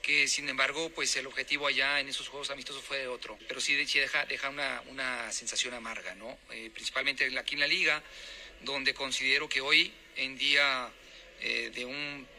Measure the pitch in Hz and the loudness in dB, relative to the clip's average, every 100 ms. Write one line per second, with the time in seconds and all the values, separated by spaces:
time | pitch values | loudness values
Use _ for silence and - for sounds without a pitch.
0 | - 147 139 143 143 131 135 143 165 165 | 4 4 4 2 0 2 2 2 -4 0
1 | 135 135 131 131 131 143 143 135 135 143 | 0 0 -2 -6 -2 0 2 2 4 2
2 | 139 135 - 143 139 139 127 139 - 139 | 0 -4 -6 -6 -6 -6 -8 -10 -6 -4
3 | 131 120 - 107 - 127 131 143 147 147 | -4 -6 -8 -10 -8 -2 2 4 4 2
4 | 135 151 147 - 139 143 135 120 120 131 | 4 2 0 -2 -2 -2 -2 -2 -8 -4
5 | 131 123 117 120 117 120 127 123 113 113 | -4 -2 -4 -4 -2 0 -2 -4 -8 -8
6 | - 101 113 - - 117 110 - - 139 | -8 -10 -12 -12 -12 -12 -10 -6 -2 0
7 | 139 135 135 131 - 143 143 185 160 151 | 0 2 0 0 -2 0 2 4 4 2
8 | - - - - - - - 139 131 - | -4 -14 -14 -14 -16 -10 -6 0 0 0
9 | 135 127 131 139 151 135 135 160 175 - | -2 0 4 4 2 0 6 6 6 -2
10 | - - 135 131 143 143 143 131 123 - | -12 -6 -6 0 4 6 6 2 -4 -10
11 | - - - - 117 117 117 117 123 143 | -20 -20 -20 -8 -2 -2 -2 -6 -6 -6
12 | 147 143 127 | -6 -8 -14